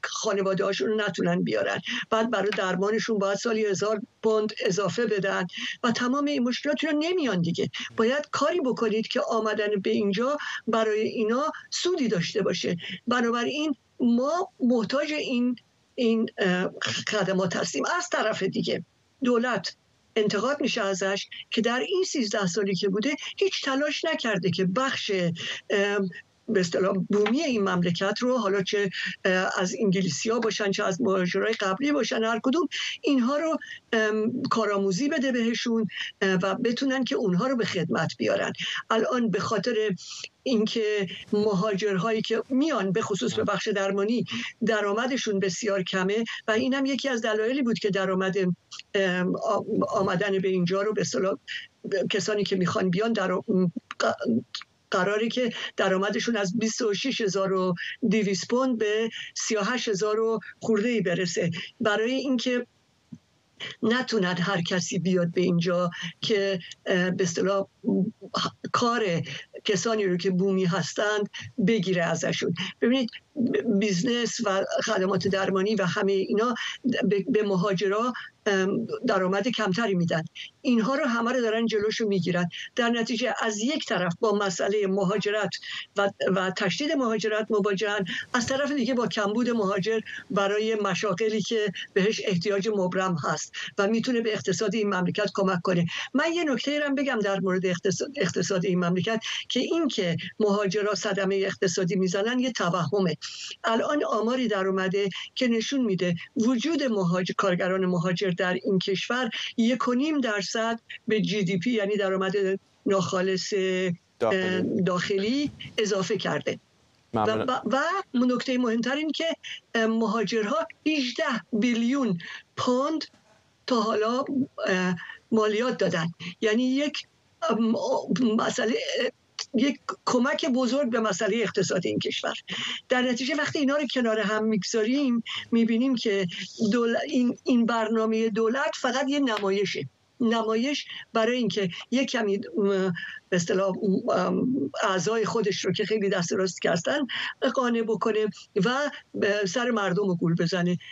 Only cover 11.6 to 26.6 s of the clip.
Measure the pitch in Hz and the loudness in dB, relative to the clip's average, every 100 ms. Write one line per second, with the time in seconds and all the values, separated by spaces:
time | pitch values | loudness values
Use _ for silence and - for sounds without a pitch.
11.6 | - - 349 359 233 180 165 214 185 175 | -8 -4 -2 0 0 0 0 0 0 0
12.6 | - 170 - 185 - 240 233 240 247 285 | -2 -4 -6 -8 -2 0 2 0 -2 -2
13.6 | 311 - _ - 240 233 277 339 381 - | -2 -4 _ 0 2 4 2 0 -4 -2
14.6 | 240 247 214 269 302 302 - 240 247 240 | 2 2 2 0 -2 -2 -2 0 0 -2
15.6 | _ _ _ - 226 226 226 - 190 180 | _ _ _ 0 2 2 0 0 0 2
16.6 | 185 - - - - 214 180 185 190 214 | 0 -4 -6 -4 -2 0 2 2 0 0
17.6 | - 285 262 349 349 294 220 - 190 - | -2 -2 -2 -2 -2 -2 0 0 -2 -2
18.6 | 196 - - _ _ - 247 240 254 202 | -2 -4 -6 _ _ -4 2 2 2 -2
19.6 | - - _ _ _ 226 208 208 240 285 | -6 -12 _ _ _ 0 2 2 0 0
20.6 | 277 240 196 190 190 202 - - - 247 | 0 0 -2 0 0 -2 -6 -14 -6 0
21.6 | 226 247 - 370 370 302 208 220 185 190 | 0 0 0 0 0 0 -2 0 0 0
22.6 | 202 180 202 196 269 294 - - 392 - | 0 0 0 0 -2 -4 -6 -2 0 0
23.6 | 277 269 294 285 330 311 233 196 185 180 | -2 0 0 -2 -2 -2 -2 0 0 0
24.6 | 185 190 269 - - 190 175 170 - - | 0 0 -2 -2 -2 0 0 -2 -8 -8
25.6 | - 208 202 202 190 - - _ - 208 | -2 0 2 0 -2 -6 -18 _ -2 0